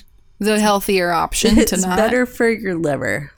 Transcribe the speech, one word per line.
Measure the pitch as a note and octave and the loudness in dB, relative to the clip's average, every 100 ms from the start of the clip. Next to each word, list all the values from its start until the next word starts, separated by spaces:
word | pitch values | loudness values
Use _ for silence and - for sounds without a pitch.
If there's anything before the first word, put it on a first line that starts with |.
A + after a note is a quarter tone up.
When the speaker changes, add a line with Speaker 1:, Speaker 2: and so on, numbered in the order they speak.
| - _ _ - | -10 _ _ -6
Speaker 1:
the | G#3 G#3+ | -2 2
healthier | G#3+ G3+ G3+ F#3+ F3 | 2 2 0 0 0
option | E3 E3 - G#3+ G#3+ | -2 -2 0 4 4
Speaker 2:
It's | - | 4
Speaker 1:
to | F#3+ F#3 | 0 0
not. | F#3 | 0
Speaker 2:
better | A3 B3 B3 | 0 0 -2
for | - A#3 | -2 -2
your | A3 F#3+ | -2 -4
liver, | E3+ D#3 C3+ A#2 G#2 C#3+ | -4 -2 -2 -4 -6 -8